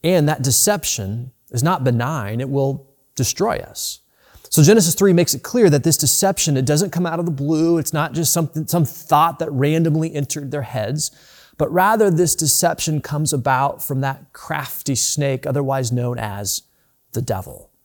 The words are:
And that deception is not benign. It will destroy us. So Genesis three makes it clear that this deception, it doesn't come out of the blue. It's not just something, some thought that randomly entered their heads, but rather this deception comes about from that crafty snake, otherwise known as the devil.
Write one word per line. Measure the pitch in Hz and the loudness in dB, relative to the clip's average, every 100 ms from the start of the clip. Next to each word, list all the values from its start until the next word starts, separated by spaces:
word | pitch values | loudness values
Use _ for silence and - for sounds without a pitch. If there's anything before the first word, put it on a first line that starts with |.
And | 170 180 147 | 2 4 2
that | 151 | 2
deception | 135 120 - 202 - - 98 110 127 _ _ | 0 2 2 0 -2 -6 -6 -6 -8 _ _
is | 120 | -2
not | 151 175 | 0 2
benign. | 127 120 120 156 101 113 | 2 0 0 -4 -4 -4
It | 135 | -2
will | 139 135 135 - _ _ - | 0 0 -2 -10 _ _ -4
destroy | 127 - 208 - | -4 0 -2 -2
us. | - - - - _ _ _ - - | -6 -10 -10 -10 _ _ _ -20 -2
So | - | 6
Genesis | 151 220 170 | 8 8 4
three | - 196 | 2 4
makes | 170 - | 4 2
it | 127 | -2
clear | - 247 202 | -2 4 4
that | 143 | 4
this | 170 - | 2 0
deception, | 147 - 196 196 - 135 | 0 2 0 0 0 0
it | 135 | 2
doesn't | 151 190 | 0 0
come | 170 170 | -2 -2
out | 165 | -2
of | 175 | -4
the | |
blue. | 139 143 160 165 170 | -2 -2 2 2 2
It's | 143 | 0
not | 156 156 | -2 -2
just | 147 165 | -2 -2
something, | 175 156 156 156 | 0 -2 -4 -2
some | 175 147 | 0 0
thought | - - 151 165 - | -4 0 4 4 0
that | 160 | -4
randomly | 139 143 160 165 156 160 | 0 0 2 2 0 -2
entered | 156 139 151 139 | -4 -6 -6 -6
their | 117 | -6
heads, | 113 117 107 151 - - - - - - | -6 -6 -4 -4 -6 -10 -20 -20 -20 -4
but | 151 | -2
rather | 170 190 220 202 | 2 2 4 4
this | 165 175 - | 4 2 0
deception | 151 - 170 160 - 151 | 0 2 0 0 -2 -4
comes | - 147 156 | -2 -4 -2
about | 143 131 131 151 - | -2 0 2 0 -4
from | - 135 | -4 -2
that | 135 135 - | -2 -6 -14
crafty | - - 151 139 - - | -20 -8 -8 -8 -8 -4
snake, | 127 - - 139 131 - | -2 -2 0 -2 -2 -2
otherwise | 135 135 135 123 | -2 -2 -2 -2
known | 123 123 120 | -2 -2 -4
as | 110 101 107 - _ _ _ _ _ | -6 -6 -6 -8 _ _ _ _ _
the | - | -8
devil. | 113 95 80 52 - _ | -4 -6 -6 -16 -20 _